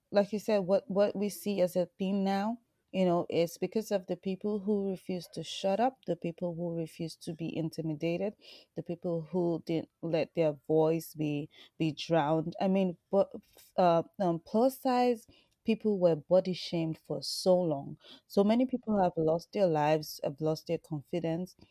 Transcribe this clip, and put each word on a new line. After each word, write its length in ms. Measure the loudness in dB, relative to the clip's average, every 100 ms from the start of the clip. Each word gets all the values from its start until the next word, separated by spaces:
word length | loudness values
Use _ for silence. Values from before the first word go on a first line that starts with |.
| _
like 220 | 0 0
you 60 | -2
said, 220 | 0 0
what, 240 | 2 0 2
what 260 | 0 2
we 140 | 0 -4
see 320 | -4 -4 0
as 160 | 2 0
a 120 | -2 -2
theme 260 | -2 0
now, 340 | 0 0 -2 -6 _ _ _
you 140 | 0
know, 220 | 2 2 0
is 300 | 0 -2 -2
because 320 | -4 -4 -2
of 160 | -2 -2
the 100 | -6
people 440 | -6 -4 -4 -4
who 280 | -2 -2 -2
refuse 400 | -6 -6 -8 -8
to 100 | -12
shut 340 | -10 -4 -2 0
up, 200 | 0 -2 -6
the 100 | -6
people 380 | -6 -6 -6
who 200 | -4 -6
refuse 420 | -4 -6 -8 -10 -10
to 180 | -10
be 200 | -8 -6
intimidated, 800 | -4 -4 -4 -6 -4 -2 -2 -4 -8 -18 -20 _ -12
the 60 |
people 460 | -8 -6 -4 -4 -4
who 320 | -2 0 -2 -2
didn't 240 | -4 -4 _
let 300 | -4 -2 -2
their 200 | 0 0 0 0
voice 460 | 4 4 2 -4
be, 360 | -6 -4 -4 -6 -14 -14 -2
be 140 | -2
drowned. 640 | -2 0 2 2 0 -2 -2
I 100 | 0
mean, 280 | 2 0 -4 _
but, 160 | 0 0 -4 -18 -20 -6 2
uh, 280 | 4 4 0 -2
um, 180 | -2 -2 -2
plus 340 | 2 2 0
size 460 | 0 2 2 0 -6 _ _ _ -2
people 320 | 0 0 4
were 180 | 4 2
body 380 | 2 2 4
shamed 440 | -2 -4 -2 -2 -4 -8
for 120 | -8
so 340 | -6 -2 2
long. 400 | 4 2 -2 -6 -14 -18 -20 _
So 160 | 2
many 220 | 4 4
people 340 | 2 -2 0 2
have 100 | 2 2
lost 320 | 2 0 -2
their 140 | 0 2
lives, 520 | 4 2 2 -2 -8
have 160 | -8 -4
lost 260 | -2 -2 -4
their 120 | -6
confidence 800 | -6 -10 -6 -4 -2 -4 -6 -12 -12